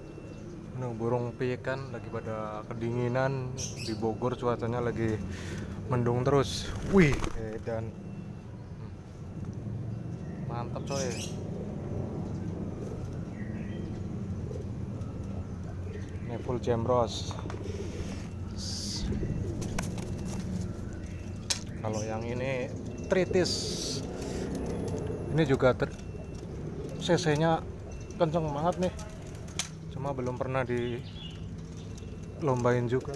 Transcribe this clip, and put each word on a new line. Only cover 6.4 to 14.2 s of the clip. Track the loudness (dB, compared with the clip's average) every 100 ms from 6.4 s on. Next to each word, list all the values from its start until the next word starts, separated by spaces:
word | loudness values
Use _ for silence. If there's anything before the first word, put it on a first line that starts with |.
| 6 0 -2 -2 6
Wih, | 10 10 8 2 0
edan. | -2 -4 -2 -2 -2 -6 -8 -8 -8 -10 -10 -10 -10 -8 -8 -10 -12 -10 -8 -6 -6 -6 -4 -4 -4 -6 -6 -6 -6 -6 -4
Mantap, | -2 -4 -4
coy. | -2 0 0 -2 -4 -4 -4 -4 -6 -6 -4 -4 -2 -4 -4 -4 -4 -4 -4 -4 -6 -6 -6 -6 -6 -6 -6 -4 -4 -4 -4 -4 -4 -4